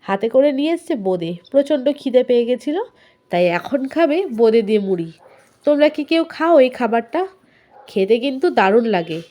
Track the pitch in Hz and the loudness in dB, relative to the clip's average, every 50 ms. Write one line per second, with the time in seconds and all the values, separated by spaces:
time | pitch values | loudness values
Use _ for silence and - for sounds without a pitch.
0 | _ - 196 196 202 226 226 262 277 294 285 262 285 311 339 339 339 - 330 240 | _ -4 -4 -4 -4 0 2 4 4 4 2 0 -2 -2 -2 -4 -4 -6 -6 -4
1 | 196 190 185 180 170 165 175 170 _ _ - 269 285 285 311 294 254 285 285 285 | -2 -2 -2 -2 -4 -6 -8 -10 _ _ 0 0 0 2 0 0 0 -2 -4 -2
2 | - 269 226 254 247 247 247 240 240 233 247 240 - 294 294 370 466 494 _ _ | -6 0 0 0 2 2 0 0 0 0 -4 -6 -4 -6 -6 -6 -6 -8 _ _
3 | _ _ _ _ _ _ - 175 180 175 170 175 - - - - 262 262 - 302 | _ _ _ _ _ _ -2 -2 0 0 0 -2 -6 -4 -6 -4 -4 -4 -2 -2
4 | 339 311 294 339 403 339 240 214 233 226 220 233 220 196 220 208 196 196 190 175 | 0 0 0 -2 -4 -4 -2 0 0 2 2 2 0 2 -2 -2 0 -2 -4 -4
5 | 165 165 160 _ _ - - _ _ _ _ _ _ - 294 285 294 311 302 - | -4 -10 -12 _ _ -20 -20 _ _ _ _ _ _ 0 2 4 2 2 2 -2
6 | 302 - 330 330 330 330 - - 302 330 339 302 254 254 254 - 254 220 220 233 | -4 -2 0 0 0 -2 -4 -4 0 4 6 6 4 4 2 -2 -4 -2 -2 -2
7 | 233 233 - 320 370 381 - _ _ _ _ _ _ _ _ - - - - 208 | -4 -2 -4 -6 -6 -6 -8 _ _ _ _ _ _ _ _ -20 -20 -8 -2 -2
8 | 190 190 220 240 226 285 269 262 269 359 269 240 202 190 196 233 240 226 208 180 | 2 2 2 2 2 -4 -4 0 -2 0 2 2 2 4 4 2 2 2 -2 -2
9 | 165 165 160 160 170 - | -2 -4 -8 -10 -10 -14